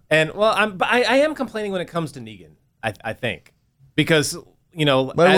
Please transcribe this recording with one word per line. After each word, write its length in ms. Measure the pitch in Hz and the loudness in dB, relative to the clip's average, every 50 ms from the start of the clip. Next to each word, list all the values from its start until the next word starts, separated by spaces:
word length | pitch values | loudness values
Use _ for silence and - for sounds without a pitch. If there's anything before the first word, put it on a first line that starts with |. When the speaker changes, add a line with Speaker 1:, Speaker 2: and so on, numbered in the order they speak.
| _ _ | _ _
Speaker 1:
And, 220 | 156 156 156 156 - | 0 0 0 0 0
well, 180 | 190 208 220 196 | 0 0 0 2
I'm, 200 | 190 208 214 190 | 2 0 -2 -2
but 120 | 175 - - | -4 -2 0
I, 140 | 226 247 247 | 0 0 0
I 140 | 208 247 269 | 2 2 2
am 160 | 294 311 294 | 2 0 0
complaining 380 | - 262 220 - 220 208 202 190 | -4 -8 -8 -6 -8 -8 -6 -6
when 80 | 185 | -6
it 60 | 165 - | -8 -6
comes 240 | - 170 165 135 131 | -6 -6 -6 -6 -8
to 80 | 135 | -14
Negan, 320 | 117 110 110 90 85 76 76 _ _ _ _ _ - | -16 -16 -18 -18 -20 -20 -20 _ _ _ _ _ -8
I, 120 | 113 98 - - | -8 -8 -6 -8
I 80 | 113 107 | -10 -8
think, 400 | - - 117 92 73 - - _ _ _ _ _ _ - _ _ | -6 -6 -6 -6 -6 -12 -20 _ _ _ _ _ _ -20 _ _
because, 400 | - 151 151 165 151 139 - 170 170 - - _ _ _ _ _ | -2 2 2 2 2 2 0 -6 -10 -14 -18 _ _ _ _ _
you 120 | 170 151 | 0 2
know, 200 | 143 135 131 131 | 2 4 2 2
Speaker 2:
But 140 | 131 - 151 | 0 2 4
we're 80 | 165 185 190 | 4 6 6